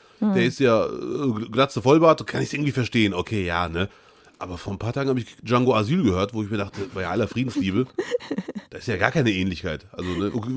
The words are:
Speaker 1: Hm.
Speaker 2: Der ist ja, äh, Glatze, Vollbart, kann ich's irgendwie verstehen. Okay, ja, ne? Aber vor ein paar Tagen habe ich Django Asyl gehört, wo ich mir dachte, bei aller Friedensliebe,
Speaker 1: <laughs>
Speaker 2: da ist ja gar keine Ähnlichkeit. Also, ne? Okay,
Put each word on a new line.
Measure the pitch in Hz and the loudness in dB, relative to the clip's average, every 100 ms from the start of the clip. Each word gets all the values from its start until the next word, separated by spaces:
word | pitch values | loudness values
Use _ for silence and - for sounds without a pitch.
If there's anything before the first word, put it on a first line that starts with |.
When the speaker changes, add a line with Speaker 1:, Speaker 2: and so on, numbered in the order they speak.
| _ - | _ -2
Speaker 1:
Hm. | 214 | 0
Speaker 2:
Der | 190 | 2
ist | 185 - | 2 4
ja, | 127 110 | 4 4
äh, | 80 - 62 - 139 107 113 | 2 -2 -6 -2 -2 -2 -2
Glatze, | 113 135 - | 0 0 2
Vollbart, | 117 156 165 151 - | 6 8 8 4 0
kann | 131 | -4
ich's | 131 | -2
irgendwie | 139 147 | -2 -2
verstehen. | 131 117 120 104 | -2 0 2 2
Okay, | 90 90 107 90 | 0 -4 -2 -2
ja, | 85 87 | -2 -2
ne? | 82 98 - _ _ - - | -2 -4 -6 _ _ -20 -14
Aber | 90 87 | -12 -10
vor | - | -8
ein | 98 | -6
paar | 107 | -4
Tagen | 139 135 | -2 0
habe | 127 | -2
ich | 113 - | -4 -10
Django | 110 123 127 | 0 2 4
Asyl | 110 104 180 | 4 2 2
gehört, | 131 92 101 | 2 2 0
wo | 110 | -4
ich | 101 | -4
mir | 107 | -4
dachte, | 98 - 95 | -6 -8 -10
bei | 98 87 | -6 -4
aller | 98 104 | -2 -2
Friedensliebe, | 117 127 285 190 98 131 - 415 480 - | -2 -4 -2 -2 0 -2 -4 -4 -4 -6
Speaker 1:
<laughs> | 277 - 202 - | -8 -8 -10 -14
Speaker 2:
da | - | -12
ist | - | -6
ja | 98 | 0
gar | 107 | 0
keine | 170 120 | 2 2
Ähnlichkeit. | 92 95 82 87 76 - | 2 0 -2 -6 -6 -10
Also, | - 90 | -8 -6
ne? | 87 98 | -2 -2
Okay, | 120 113 | -4 -6